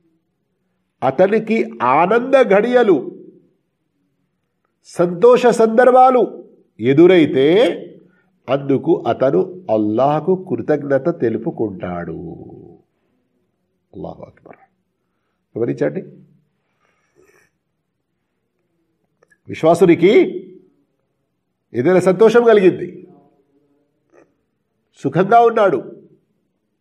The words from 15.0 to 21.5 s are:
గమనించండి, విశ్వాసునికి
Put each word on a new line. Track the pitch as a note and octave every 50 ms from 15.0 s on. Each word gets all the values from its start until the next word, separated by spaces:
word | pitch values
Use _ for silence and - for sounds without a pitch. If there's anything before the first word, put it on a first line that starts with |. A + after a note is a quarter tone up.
| _ _ _ _ _ _ _ _ _ _ - A2
గమనించండి, | A#2 C3 C#3 C3+ D3+ D3 D3 F#3+ G#3 - - - _ _ _ _ _ _ _ _ _ _ _ _ _ _ _ _ _ _ _ _ _ _ _ _ _ _ _ _ _ _ _ _ _ _ _ _ _ _ _ _ _ _ _ _ _ _ _ _ _ _ _ _ _ _ _ _ _ _ _ _ _ _ _ _ _ A2+
విశ్వాసునికి | A2 - - D#3 E3+ D#3+ G3 E3+ E3 - D#3+ F#3+ A#3 F#4 E4+ - - - - - - - _ _ _ _ _ _ _ _ _ _ _ _ _ _ _ _ _ _